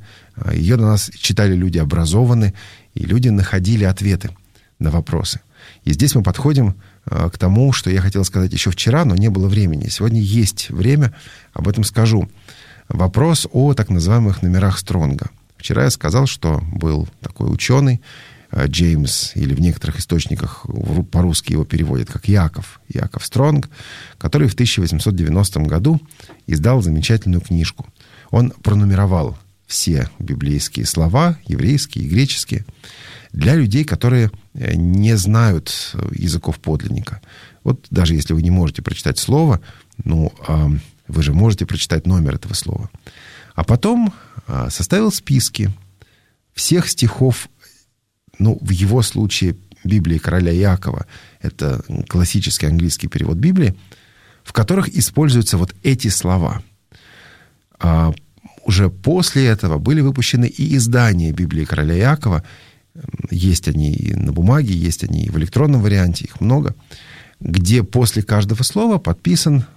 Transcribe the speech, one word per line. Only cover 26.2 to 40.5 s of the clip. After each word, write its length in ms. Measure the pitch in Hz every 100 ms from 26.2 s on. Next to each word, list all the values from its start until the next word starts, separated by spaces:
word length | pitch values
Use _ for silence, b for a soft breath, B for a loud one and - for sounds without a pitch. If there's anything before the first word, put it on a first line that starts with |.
| B B -
издал 340 | 78 90 131
замечательную 600 | 90 78 - 113 98 87
книжку. 440 | - 85 82 - - B B B B
Он 220 | - 120
пронумеровал 880 | - - 104 101 95 101 90 69 - - _ -
все 420 | - - 76 60 -
библейские 640 | - 64 71 73 - - 57
слова, 520 | - 80 113 170 160 -
еврейские 580 | - 78 143 - -
и 60 | -
греческие, 560 | 90 135 - - 107 - B B B B B B
для 240 | - 151 160
людей, 300 | 120 117 151
которые, 460 | - 120 123 113 - -
э, 200 | - 120
не 420 | 82 87 95 104 113
знают, 760 | 95 110 117 85 - - -
э, 160 | - -
языков 480 | - 87 82 80 80
подлинника. 640 | - 76 - 60 - - B B B B
Вот 220 | - 123 -
даже 260 | - 85 80
если 180 | 71
вы 80 | 80
не 100 | 85
можете 300 | 92 82 -
прочитать 360 | - - - -
слово, 440 | - 139 165 95 B B B -
ну, 300 | - 80 78 -
ам, 340 | -